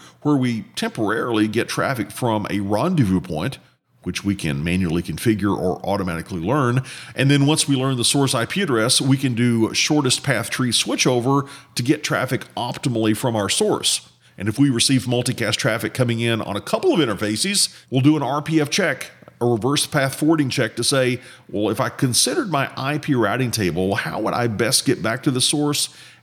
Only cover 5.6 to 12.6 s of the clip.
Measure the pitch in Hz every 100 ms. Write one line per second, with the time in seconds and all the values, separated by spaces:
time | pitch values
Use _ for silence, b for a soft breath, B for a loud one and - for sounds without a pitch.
5.6 | 90 80 - 101 90 82 82 90 87 147
6.6 | 123 123 B B B - 135 143 139 156
7.6 | - 131 131 127 113 147 135 131 113 190
8.6 | 185 113 113 - 135 135 135 117 120 117
9.6 | 113 - - 151 131 - - 117 - -
10.6 | 127 110 202 233 156 123 120 139 135 B
11.6 | B - 123 - - 120 127 127 - -